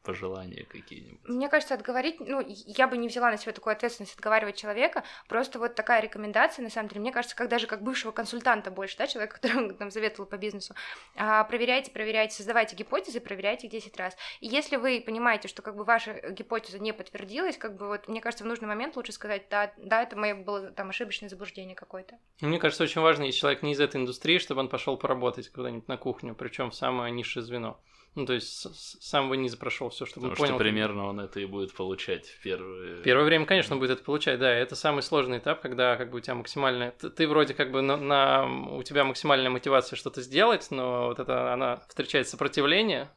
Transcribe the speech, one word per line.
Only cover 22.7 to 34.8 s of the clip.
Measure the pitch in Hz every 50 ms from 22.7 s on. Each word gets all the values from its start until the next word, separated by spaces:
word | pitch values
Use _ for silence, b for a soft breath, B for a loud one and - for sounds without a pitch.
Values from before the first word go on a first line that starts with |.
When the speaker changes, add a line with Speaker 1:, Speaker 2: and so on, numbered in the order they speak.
| 147 - 165
Speaker 3:
очень | 147 - 170
важно, | 160 160 160 139 147
если | 135 131 -
человек | - 143 143 131 -
не | 147 147
из | 139
этой | 147 139 - 143
индустрии, | 127 123 127 - - 147 170 180
чтобы | - - 143 131
он | 135 127
пошёл | - 123 - - 135 127
поработать | - 143 135 127 123 123 120 - 113 -
куда-нибудь | _ - 123 123 120 117 110 -
на | 135
кухню, | 123 - 131 117 - - 123 113
причём | - 131 123 - - 135 120
в | -
самое | - - 127 127 127 120 120 120
низшее | 123 113 - - 131 113
звено. | 117 120 123 117 113 117 - b b b b b b b
Ну, | - 139
то | 123 127
есть | 120 - -
с, | - - - 185 165
с | - - - - - - -
самого | - 147 139 135 131
низа | 135 131 123 117
прошёл | 120 - 131 - - 131 120
всё, | - - 135
чтобы | - - - 123 127
он |
Speaker 1:
Потому | 123
что | - 147
Speaker 3:
понял, | 143 131 123
как | 107
Speaker 1:
примерно | 107 107 107 107 107 104 101 101
он | 101 98 101
это | 101 92 - 101
и | 101
будет | 95 98 101 98 95 -
получать | - 95 92 95 92 - - 92 85 - -
в | - - -
первые | 95 92 90 92 95 95 92 92 87 85 87 -
Speaker 3:
Первое | 135 123 131 151
время, | 151 165 160 156
конечно, | - 190 190 165 - 156
он | 135
будет | 131 127
это | 131 127 -
получать, | - 143 151 147 160 135 120
да, | 127 131 120
и | 117 127
это | 131 147
самый | 131